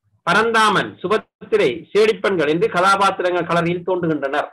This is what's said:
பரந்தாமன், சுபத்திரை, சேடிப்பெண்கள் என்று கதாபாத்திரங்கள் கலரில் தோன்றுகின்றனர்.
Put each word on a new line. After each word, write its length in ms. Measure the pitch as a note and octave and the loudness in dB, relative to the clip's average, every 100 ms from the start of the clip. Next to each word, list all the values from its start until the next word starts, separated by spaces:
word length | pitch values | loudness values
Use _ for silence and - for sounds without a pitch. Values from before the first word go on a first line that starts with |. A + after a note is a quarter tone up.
| _ _ - | _ _ -2
பரந்தாமன், 640 | G3 A3+ A3+ G#3+ F3+ A2+ - | 0 2 2 2 2 -2 -6
சுபத்திரை, 720 | F#3 G#3+ - _ - G#3+ D#3 A#2 - | -4 -4 -4 _ -4 0 0 -2 -2
சேடிப்பெண்கள் 640 | G3 G#3+ F#3+ G#3 F#3 D3 | 2 2 2 -2 0 0
என்று 160 | E3 A3 | 0 0
கதாபாத்திரங்கள் 800 | F3 F#3+ G3 G3 F#3+ F3+ F3 E3+ | 2 2 2 2 0 -2 -2 -2
கலரில் 400 | E3+ E3+ F3+ F3 | -2 -2 -4 -4
தோன்றுகின்றனர். 640 | F#3 E3+ D3 C#3 C#3+ - | -2 -2 -2 -2 -4 -6